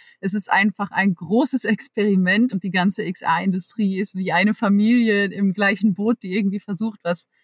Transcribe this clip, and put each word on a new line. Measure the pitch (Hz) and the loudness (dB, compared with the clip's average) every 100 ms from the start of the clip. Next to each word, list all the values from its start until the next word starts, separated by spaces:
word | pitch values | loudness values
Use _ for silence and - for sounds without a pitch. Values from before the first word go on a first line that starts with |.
| - - | -20 -6
es | 190 | 0
ist | 208 - | 0 2
einfach | 190 208 - 196 | 2 0 0 -6
ein | - 196 | 0 0
großes | 170 160 220 311 262 | 0 0 2 2 2
Experiment | - 214 - - 208 190 180 208 254 | 0 0 -2 -2 0 2 2 2 0
und | 185 | -2
die | 196 | -4
ganze | 180 185 - | 0 2 0
X-A-Industrie | 165 - - 165 190 185 - - 202 190 | -2 -4 -2 -2 0 0 -2 0 -2 -2
ist | 208 | -4
wie | 190 180 | -6 -2
eine | 170 202 | 0 2
Familie | 214 202 202 220 247 226 202 202 | 0 2 2 4 2 2 2 0
im | 196 196 | 0 -2
gleichen | 185 196 196 208 | 0 -2 0 0
Boot, | 185 214 240 | 0 -2 -2
die | 185 | -2
irgendwie | 196 196 196 | -2 -2 -2
versucht, | - 175 220 208 | -6 -6 -6 -6
was, | 170 175 - _ | -4 -2 -4 _